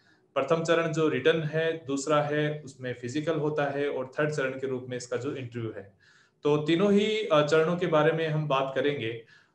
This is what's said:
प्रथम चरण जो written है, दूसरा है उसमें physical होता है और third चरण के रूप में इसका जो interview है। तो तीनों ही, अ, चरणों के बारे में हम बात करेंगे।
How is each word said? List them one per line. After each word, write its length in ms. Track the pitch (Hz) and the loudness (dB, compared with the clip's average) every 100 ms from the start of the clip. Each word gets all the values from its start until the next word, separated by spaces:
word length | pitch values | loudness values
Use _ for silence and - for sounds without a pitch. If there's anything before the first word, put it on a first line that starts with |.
| _ _ _ | _ _ _
प्रथम 300 | 135 131 165 | -2 0 0
चरण 300 | 165 165 165 | 2 2 2
जो 140 | 156 156 | 0 0
written 340 | 127 156 165 | 2 2 2
है, 420 | 151 156 165 160 135 | 0 -2 -2 -4 -6
दूसरा 360 | 139 156 147 | -4 0 0
है 400 | 147 151 151 147 123 | 2 0 -2 -4 -12
उसमें 280 | - 127 | -12 -10
physical 460 | 120 120 151 160 156 | -8 -6 -4 -2 -2
होता 320 | 151 151 143 | -2 -2 -2
है 180 | 139 143 | -2 -4
और 220 | 127 127 - | -4 -6 -4
third 120 | 151 | -2
चरण 200 | 151 131 | -2 -4
के 160 | 131 135 | -4 -6
रूप 180 | 127 127 | -6 -6
में 80 | 123 | -10
इसका 200 | - 120 | -6 -6
जो 180 | 143 139 | -6 -8
interview 360 | 117 120 110 | -8 -8 -8
है। 220 | 101 - _ _ _ _ _ | -8 -14 _ _ _ _ _
तो 140 | 147 151 | 0 2
तीनों 360 | 151 170 202 | 2 2 4
ही, 340 | 202 214 220 208 | 4 4 0 4
अ, 120 | 151 147 | 4 6
चरणों 320 | 160 165 175 | 4 4 0
के 100 | 170 | 2
बारे 240 | 156 156 | 4 4
में 160 | 160 160 | 2 0
हम 200 | 151 151 | -2 0
बात 240 | 135 135 135 | 0 0 0
करेंगे। 500 | 143 143 113 120 - - _ | 0 -2 -6 -8 -14 -20 _